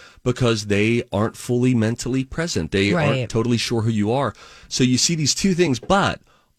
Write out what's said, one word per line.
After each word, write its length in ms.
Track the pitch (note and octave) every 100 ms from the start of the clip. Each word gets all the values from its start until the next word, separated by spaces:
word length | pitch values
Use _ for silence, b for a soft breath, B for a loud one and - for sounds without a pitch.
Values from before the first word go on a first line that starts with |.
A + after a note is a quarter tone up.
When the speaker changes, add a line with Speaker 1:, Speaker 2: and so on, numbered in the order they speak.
| B B
Speaker 1:
because 460 | B2+ A#2+ A#2+ A2 G#2
they 340 | G2+ A2 A#2 -
aren't 240 | G2+ A2 -
fully 380 | - B2 B2+
mentally 500 | A#2+ A2 A#2+ B2 C3
present. 460 | C3 - E3+ G2+ D#2+
They 220 | G3 G3
Speaker 2:
Right. 140 | F3 D3
Speaker 1:
aren't 220 | C3 A2
totally 280 | A#2 A#2+ A#2
sure 240 | - A#2
who 80 | A2
you 220 | G#2+ G#2
are. 200 | C3 B2 - B B B
So 160 | -
you 120 | B2 B2+
see 200 | - E3
these 180 | C#3+
two 180 | - G3
things, 280 | F3 E3+ A#2
but 400 | - G3 B2 - _ b b